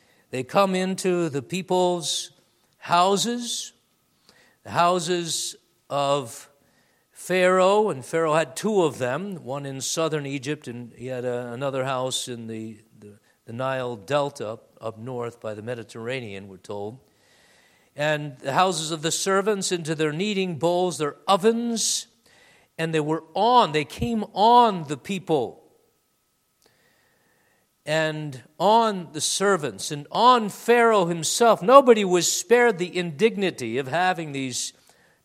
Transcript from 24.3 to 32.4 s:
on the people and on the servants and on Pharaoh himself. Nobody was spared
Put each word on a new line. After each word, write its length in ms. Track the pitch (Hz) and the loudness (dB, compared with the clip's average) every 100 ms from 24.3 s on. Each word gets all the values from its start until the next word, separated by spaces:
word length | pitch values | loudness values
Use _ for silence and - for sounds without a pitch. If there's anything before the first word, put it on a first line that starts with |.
on 520 | - 214 240 233 185 143 | 2 6 8 6 2 -6
the 80 | 143 | -8
people 640 | - 190 - 151 107 - _ _ _ _ _ _ _ _ _ _ _ _ _ _ _ _ _ _ _ _ _ _ | -6 -6 0 0 0 -6 _ _ _ _ _ _ _ _ _ _ _ _ _ _ _ _ _ _ _ _ _ _
and 580 | - 156 156 156 151 127 - - | -4 -2 0 -4 -8 -12 -16 -2
on 540 | 180 226 226 196 151 | 4 4 4 -2 -8
the 80 | 147 | -6
servants 720 | - - 196 185 143 101 - | -4 0 2 2 -2 -8 -8
and 160 | 147 147 | -10 -6
on 380 | 180 233 247 208 | 4 6 6 2
Pharaoh 560 | - - 240 233 214 | -4 2 4 6 4
himself. 580 | 175 175 151 - 233 196 | 2 0 -4 4 4 4
Nobody 400 | 185 269 254 220 | 8 10 10 6
was 300 | 196 180 165 | 4 2 0
spared 460 | - | -4